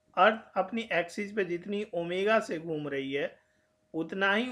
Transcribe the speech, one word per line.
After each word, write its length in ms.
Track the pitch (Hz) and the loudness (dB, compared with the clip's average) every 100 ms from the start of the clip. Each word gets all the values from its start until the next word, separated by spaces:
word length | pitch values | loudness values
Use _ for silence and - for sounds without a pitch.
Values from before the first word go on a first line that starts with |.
| _ - | _ 4
अर्थ 400 | 196 220 - - | 6 6 -2 -4
अपनी 300 | 185 226 226 | -2 -4 0
एक्सिस 380 | 175 170 - 202 | 0 0 -4 -4
पे 120 | 214 185 | -2 -2
जितनी 400 | 175 180 202 214 | -4 -4 -6 -4
ओमेगा 460 | 175 170 180 202 220 | -4 -4 0 2 2
से 180 | 214 170 | 2 -4
घूम 280 | 165 156 147 | -4 -6 -4
रही 260 | 139 135 | -4 -2
है 240 | 139 165 - _ _ _ _ _ | -2 -4 -6 _ _ _ _ _
उतना 400 | 160 165 190 196 | -6 -4 0 2
ही 180 | 202 254 | 2 0